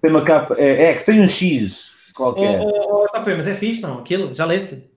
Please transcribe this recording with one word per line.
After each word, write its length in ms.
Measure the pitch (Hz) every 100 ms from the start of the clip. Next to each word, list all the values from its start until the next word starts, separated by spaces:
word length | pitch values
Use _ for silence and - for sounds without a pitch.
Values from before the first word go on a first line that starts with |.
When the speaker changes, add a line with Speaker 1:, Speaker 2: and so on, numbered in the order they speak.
Speaker 1:
Tem 80 | 160
uma 120 | 156 147
capa, 300 | 156 - -
é, 280 | 143 131 165
é, 80 | 147
que 100 | -
tem 160 | 220
um 80 | 190
X 600 | - 185 139 101 - - _ _ -
qualquer. 440 | 127 190 202 196
Speaker 2:
Oh, 80 | 208
oh, 360 | 208 202 202
oh, 40 | 208
tá 100 | 220
bem, 180 | 208 190
mas 100 | 156
é 60 | -
fixe, 260 | 214 226
não? 180 | 190 123
Aquilo, 340 | - 185 156
já 120 | 127 165
leste? 380 | 180 190 131 -